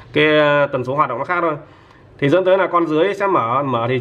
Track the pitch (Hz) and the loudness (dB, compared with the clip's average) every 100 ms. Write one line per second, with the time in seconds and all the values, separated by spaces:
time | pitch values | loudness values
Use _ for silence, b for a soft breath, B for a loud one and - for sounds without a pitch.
0 | B 151 151 151 147 147 143 139 127 143 | B 0 2 4 4 2 0 -2 -4 -2
1 | 143 123 139 175 170 147 - B B B | -2 -4 -4 -2 -2 -4 -12 B B B
2 | B - 139 175 185 190 170 170 160 156 | B -4 0 2 4 2 2 0 0 0
3 | 190 196 196 165 113 131 139 120 117 127 | 0 0 0 0 0 -2 -2 -2 -2 -2